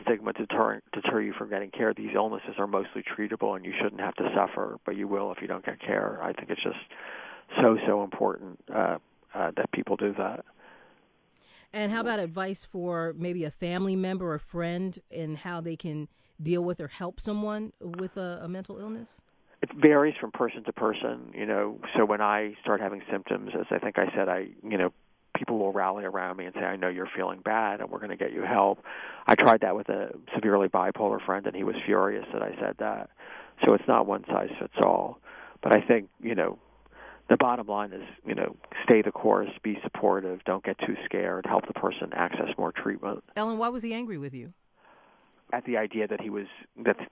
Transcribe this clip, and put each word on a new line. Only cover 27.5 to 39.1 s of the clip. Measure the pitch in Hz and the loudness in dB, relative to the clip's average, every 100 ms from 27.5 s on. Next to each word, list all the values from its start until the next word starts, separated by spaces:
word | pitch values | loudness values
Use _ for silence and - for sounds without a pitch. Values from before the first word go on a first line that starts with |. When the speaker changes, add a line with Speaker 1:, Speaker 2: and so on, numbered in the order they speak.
| 110 107 104 | 2 2 -2
Speaker 1:
and | - | -6
we're | 98 | -8
gonna | 107 - | -8 -4
get | - | -4
you | - | -2
help." | 95 107 98 - - - - - - | 0 4 4 2 -6 -12 -12 -2 6
I | |
tried | 110 120 110 | 8 10 8
that | 98 104 | 6 0
with | - | 0
a | 101 - - - 104 | -2 -2 -8 -6 0
severely | 107 101 98 | 4 6 6
bipolar | 92 92 - 104 104 98 | 4 2 2 0 2 0
friend, | 95 98 | 0 -2
and | 98 | -2
he | |
was | 101 98 101 | -2 -2 4
furious | 98 98 101 - | 4 4 0 -4
that | 107 | -4
I | 104 101 | -4 -2
said | 104 - | -4 -2
that. | 107 107 - - - - - - 123 | -4 -4 -8 -16 -18 -16 -18 4 6
So | |
it's | 107 - | 6 6
not | 117 101 | 4 4
one | 101 - | -2 0
size | 98 98 - | 0 0 -4
fits | - - | -6 4
all. | 50 50 - - - - - - | 6 6 2 -8 -16 -20 -20 -6
But | - | 6
I | 131 | 6
think, | - 117 98 _ | 8 4 2 _
you | 117 98 | -2 0
know, | 82 - - _ _ - - - - | 0 -2 -14 _ _ -20 -20 -16 4
the | 117 | 6
bottom | 127 120 104 | 6 2 0
line | 104 104 | -2 -4
is, | 95 - - - | -8 -14 -12 -6
you | - | -2
know, | - - - - | -4 -6 -12 0
stay | - 110 | 8 8
the | 104 | 8